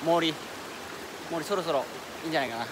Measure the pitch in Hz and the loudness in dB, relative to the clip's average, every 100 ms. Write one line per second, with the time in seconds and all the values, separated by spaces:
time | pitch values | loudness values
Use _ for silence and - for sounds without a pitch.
0 | 160 170 165 147 - - - - - - | 6 6 6 0 -8 -10 -10 -10 -10 -10
1 | - - - 165 151 196 165 143 - - | -10 -10 -4 -4 2 0 4 2 2 -6
2 | - - 165 156 127 113 113 | -10 -6 0 2 2 -2 -4